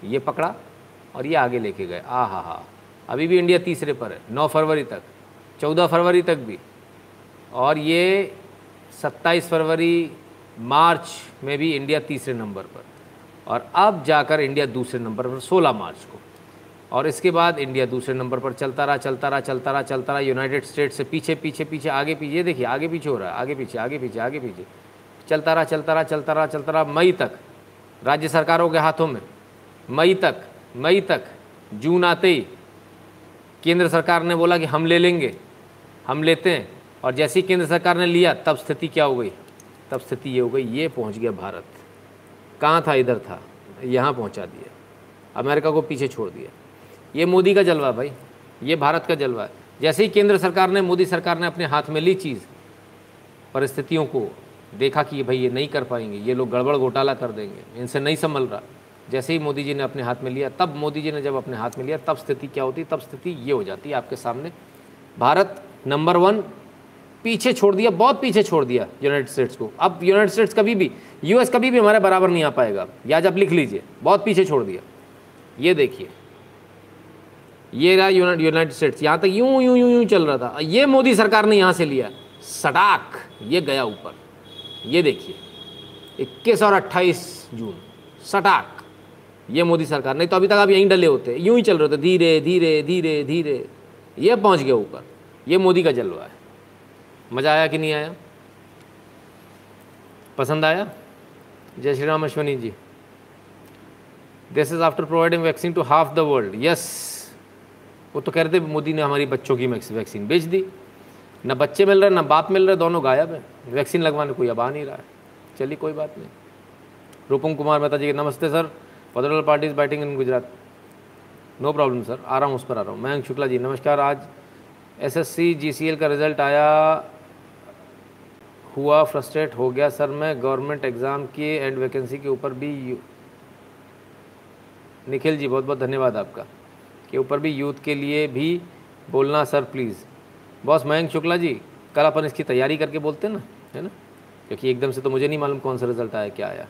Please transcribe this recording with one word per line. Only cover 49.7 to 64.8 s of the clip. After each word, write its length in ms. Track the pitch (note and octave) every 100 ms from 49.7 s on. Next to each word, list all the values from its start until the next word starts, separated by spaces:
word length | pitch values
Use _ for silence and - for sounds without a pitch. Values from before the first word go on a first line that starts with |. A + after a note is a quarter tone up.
| -
जैसे 220 | D3+ D#3
ही 60 | G#3+
केंद्र 300 | G#3 G3+ G3
सरकार 320 | F3+ E3+ F#3
ने, 100 | G3
मोदी 240 | F#3+ F3+
सरकार 340 | F#3 F3 F3+ E3
ने 80 | F3
अपने 180 | D#3
हाथ 180 | D#3+ D3 C#3+
में 100 | D#3
ली 140 | E3+
चीज़, 240 | F#3+ E3+ A#2 - - - - - - - - - - -
परिस्थितियों 500 | C3+ C3+ C3+ C3+ D#3+ C#3+
को 160 | C#3 G2+ - - - -
देखा 280 | G2+ C3+ D3
कि 200 | D3 C#3+
भाई 160 | B2+ B2+
ये 120 | B2+
नहीं 180 | B2 D3
कर 160 | D3
पाएंगे, 340 | B2+ B2 A2 G2+
ये 160 | G#2+
लोग 160 | B2 B2+
गड़बड़ 260 | B2 B2+ C#3+
घोटाला 380 | B2+ B2+ C#3
कर 180 | C3 B2
देंगे, 480 | G#2+ G#2 G2+ - A2+
इनसे 200 | B2 C#3+
नहीं 160 | C#3 D#3
संभल 300 | E3 C#3+ B2+
रहा। 140 | G#2 - - - - -
जैसे 220 | B2+ B2+
ही 60 | E3
मोदी 260 | D3+ C#3
जी 100 | C#3+
ने 80 | C#3+
अपने 200 | C3+ C#3
हाथ 120 | A#2+ A#2+
में 80 | C3
लिया, 180 | B2+ C#3
तब 260 | - F3+ C#3+
मोदी 260 | D3+ D3
जी 100 | D3+
ने 100 | D3+
जब 120 | C#3+
अपने 220 | C3+ B2+ A#2+
हाथ 140 | A#2+ -
में 60 |
लिया, 140 | B2+ D3+
तब 180 | C3 D#3
स्थिति 300 | - C#3 C#3+
क्या 180 | C#3+
होती? 200 | C3 C3
तब 160 | D#3+ D#3
स्थिति 300 | - C3+ F3+
ये 220 | E3 A#2+
हो 100 | C3+
जाती 240 | F#2+ F#2+ C#3+
है 60 |
आपके 220 | C#3 - A#2+
सामने, 360 | A#2+ A#2+ D#3 - - -